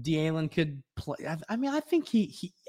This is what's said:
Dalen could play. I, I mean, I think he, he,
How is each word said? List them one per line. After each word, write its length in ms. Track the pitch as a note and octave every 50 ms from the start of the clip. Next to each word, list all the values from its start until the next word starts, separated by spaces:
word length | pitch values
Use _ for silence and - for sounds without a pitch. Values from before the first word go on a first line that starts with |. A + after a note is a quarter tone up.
Dalen 480 | A#2 D#3 D#3+ D#3 D#3 D#3+ D#3+ D#3+ D#3 D3+
could 340 | - F3 D#3+ D3+ C#3+ C#3 - _ -
play. 200 | - - - C#3+ - - C#3+
I, 80 | E3 D#3+ - -
I 80 | G#3+
mean, 160 | A#3 C4+ C#4 C#4
I 80 | D4+
think 280 | D4+ - F4 E4 - -
he, 180 | - A3+ G3+
he, 280 | F#3+ - - - F3 _ _ _